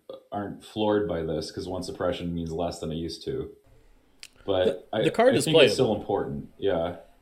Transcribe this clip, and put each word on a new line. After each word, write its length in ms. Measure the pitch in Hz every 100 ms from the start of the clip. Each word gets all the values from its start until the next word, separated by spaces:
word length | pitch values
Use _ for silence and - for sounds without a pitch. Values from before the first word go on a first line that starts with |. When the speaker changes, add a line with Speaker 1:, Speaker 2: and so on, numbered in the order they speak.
| - - -
Speaker 1:
aren't 320 | 104 98 87
floored 440 | - 110 107 104 87
by 140 | 82
this 300 | 80 - -
'cause 160 | - 90
one 160 | 92
suppression 500 | - - 90 85 87
means 180 | 85 82
less 280 | 80 85 -
than 120 | 82
it 40 | 80
used 280 | 82 - -
to. 260 | - - - _ - - _ _ _ - - -
But 180 | 95 92 - -
Speaker 2:
The, 60 | 107
Speaker 1:
I, 40 |
Speaker 2:
the 80 | 131
card 220 | - 247 226
Speaker 1:
I 20 |
Speaker 2:
is 80 | 160
Speaker 1:
think 120 | 160
it's 160 | 127
still 120 | 107 117
Speaker 2:
playable. 140 | 104
Speaker 1:
important. 480 | - 98 80 71 - -
Yeah. 400 | 98 85 85 - - -